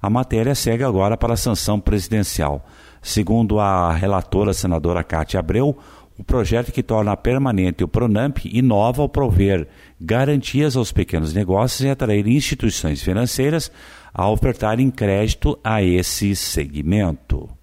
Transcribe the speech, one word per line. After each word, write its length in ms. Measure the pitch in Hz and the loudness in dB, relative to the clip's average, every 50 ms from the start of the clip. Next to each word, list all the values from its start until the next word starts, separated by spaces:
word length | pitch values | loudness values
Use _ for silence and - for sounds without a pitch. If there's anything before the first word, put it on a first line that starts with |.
a 80 | - 101 | 0 0
matéria 460 | 107 123 131 - - 110 113 127 143 | 0 0 0 0 0 0 0 0 -2
segue 300 | 131 - - 117 117 135 | -2 0 -2 0 0 0
agora 320 | 135 110 92 95 101 110 | 0 0 2 2 2 2
para 180 | 113 - 117 117 | 0 0 0 0
a 20 | |
sanção 440 | 110 - 127 110 95 - - 104 104 | 0 0 -2 -2 -2 0 -2 -2 0
presidencial. 840 | - - 110 104 90 - 110 110 101 - - - 80 71 73 71 - - - - - - - - - | 0 0 0 0 0 -2 -2 -2 -2 -2 -2 -2 -2 -2 -2 -4 -8 -14 -20 -20 -20 -20 -20 -18 -12
Segundo 560 | - - 107 107 82 113 113 113 104 107 107 | -6 -2 -2 0 2 2 2 2 2 2 0
a 340 | 104 101 98 92 90 85 82 | 2 2 2 2 2 2 0
relatora, 600 | 80 90 98 101 92 87 - - 95 104 101 95 | 0 0 0 0 0 -2 -2 0 0 2 0 0
senadora 500 | - - 92 87 82 73 85 87 87 82 | -2 0 0 -2 0 0 0 0 0 -2
Cátia 380 | - - 80 78 - - 95 | -2 -2 -4 -2 -2 -2 -4
Abreu, 360 | 85 80 92 107 131 147 139 - - - - - - _ _ - | -2 0 0 0 0 0 -2 -4 -10 -20 -20 -20 -20 _ _ -20
o 60 | 104 | -4
projeto 480 | - - 127 110 85 101 117 123 - - | -2 0 0 0 0 0 -2 -2 -2 -4
que 100 | - 123 | -6 -2
torna 340 | - 117 107 104 101 101 | 0 0 0 2 0 -2
permanente 680 | - - 120 123 135 139 131 113 95 92 90 85 - 92 | -2 0 0 0 0 0 0 0 2 0 0 0 0 -4
o 40 | 87 | -2
pronamp 500 | - - 117 120 104 104 120 143 131 - - | 0 0 0 2 2 2 0 -2 -2 -4 -6
inova 580 | - - 117 127 127 110 101 104 117 127 127 147 | -4 0 2 2 4 4 4 2 2 2 0 -2
ao 60 | 127 | -2
prover 600 | - 147 139 123 98 90 98 98 98 90 78 - - - - - _ _ | 0 0 0 2 4 4 4 4 2 0 0 -4 -10 -20 -20 -20 _ _
garantias 760 | 82 80 107 120 135 139 147 143 - - - 127 147 156 123 | -4 -2 0 2 2 2 2 0 -2 -2 -2 0 0 2 0
aos 140 | 131 117 - | 0 -2 0
pequenos 420 | - - 95 - - 82 80 76 76 | 0 -2 -2 0 -2 -2 -2 0 0
negócios 500 | 95 104 90 95 98 113 131 - - 131 | -2 0 2 2 2 2 0 0 -2 -2
e 60 | 139 | -2
atrair 380 | 139 131 139 113 104 104 101 | 0 0 0 0 0 2 2
instituições 760 | 104 120 147 143 - - 131 - 113 - - - 80 76 67 | 2 2 2 2 0 -4 -2 -2 -2 -2 -2 -4 -4 -4 -2
financeiras 720 | - - 92 104 123 120 - - 127 131 156 165 151 - - - - - - - - - - | -2 -2 0 0 0 -2 -2 0 0 0 0 -2 -4 -6 -12 -18 -20 -20 -20 -20 -20 -14 -6
a 160 | - 92 101 | -2 0 0
ofertarem 640 | 110 110 - 135 120 - - 107 110 117 131 135 | 2 2 2 0 0 0 -2 -2 0 2 2 0
crédito 680 | 127 - 113 101 98 98 107 107 - - - 147 147 - _ | 0 0 0 0 2 2 0 0 -2 0 -2 -2 -2 -2 _
a 180 | 113 110 110 | -2 0 2
esse 540 | 101 90 90 90 90 - - - - 101 101 | 2 2 2 2 0 0 -4 -2 0 0 0
segmento. 1120 | 92 - - - 80 73 69 69 73 71 78 92 107 101 87 78 - - _ - 73 - - - - | -2 -4 -4 -4 -4 -6 -4 -6 -6 -2 0 2 2 2 0 -2 -6 -4 _ -4 -4 -4 -10 -18 -20